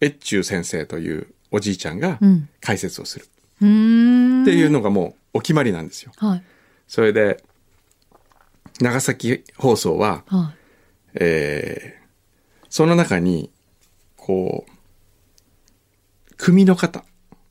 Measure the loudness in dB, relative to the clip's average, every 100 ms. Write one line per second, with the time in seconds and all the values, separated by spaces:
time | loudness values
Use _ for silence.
0 | -4 -4 -4 -4 -2 -6 -6 -8 -8 -10
1 | -8 -10 -12 _ _ -4 -4 -6 -8 -6
2 | -6 2 4 4 0 _ -6 -6 -6 -12
3 | -16 -18 -20 _ _ _ 2 4 4 4
4 | 4 4 4 4 4 4 4 2 2 0
5 | -2 -8 _ -6 0 0 0 -2 -8 -16
6 | -20 _ -4 -4 -8 _ _ _ _ 0
7 | 2 2 0 -2 _ _ _ _ _ _
8 | _ _ _ _ _ _ -20 -4 -2 0
9 | -4 -4 -6 -6 -8 -2 0 0 0 0
10 | -2 -4 -4 -2 -2 -8 _ _ _ _
11 | _ -2 0 0 -2 -6 -8 -12 -16 -20
12 | _ _ _ _ _ _ _ 0 2 2
13 | 2 0 0 -2 -6 _ _ _ _ _
14 | _ _ -6 -4 -4 -6 -12 _ _ _
15 | _ _ _ _ _ _ _ _ _ _
16 | _ _ _ -2 2 6 6 4 0 -4
17 | -6 _ _ -20 _